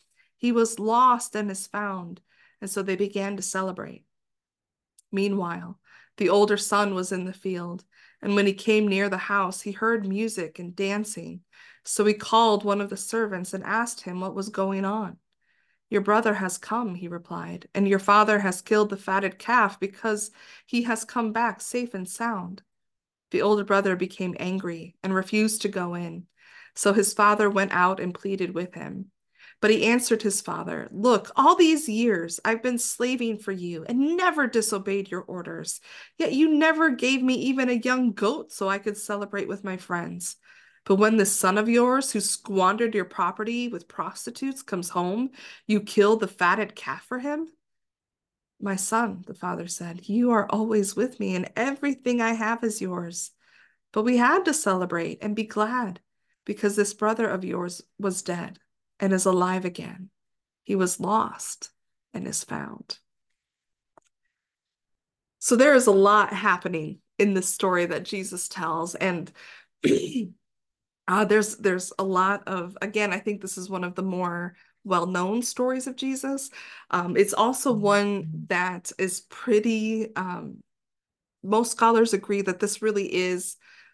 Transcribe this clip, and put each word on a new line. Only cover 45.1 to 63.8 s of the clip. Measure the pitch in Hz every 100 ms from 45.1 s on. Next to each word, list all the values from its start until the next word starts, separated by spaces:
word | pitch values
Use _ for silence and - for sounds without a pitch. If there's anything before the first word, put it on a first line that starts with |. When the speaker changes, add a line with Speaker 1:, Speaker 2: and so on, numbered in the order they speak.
| 208 262 - - - -
Speaker 1:
you | 208
kill | 208 - 202 220
the | 190
fatted | - 175 202 202 -
calf | - 135
for | - 254
him?" | 277 302 320 _ _ _ _ _ _ _ _ _ _ -
"My | 196 190
son," | - 226 233 185 180
the |
father | - 180 170 175
said, | - 175 175 -
"you | 214 240
are | 226 202
always | 214 220 214 196 -
with | 254 -
me, | 196 185
and | - -
everything | 254 277 285 262 247 240
I | 226
have | 226 220 233
is | 226 220
yours. | 185 180 170 175 - _ _ _ _ _ _
But | 214
we | 226 247
had | 240 359 349
to |
celebrate | 285 202 185 180 170 165 156
and | 208 208
be |
glad, | 220 214 214 247 214 180 _ _ _ _
because | - 208 208 208
this | 202
brother | - 214 220 220
of | 185
yours | 185 180 175 175 - -
was | 202 185
dead | - 175 170 190 _ _ _ -
and | 196
is | 185 190
alive | 180 180 185 185
again. | 175 165 185 185 _ _ _ _ _
He | -
was | 196 180 -
lost | 180 220 - - - - - _ _ _ _
and | - -
is | - -
found." | - 71 - - - _ _ _ _ _ _ _ _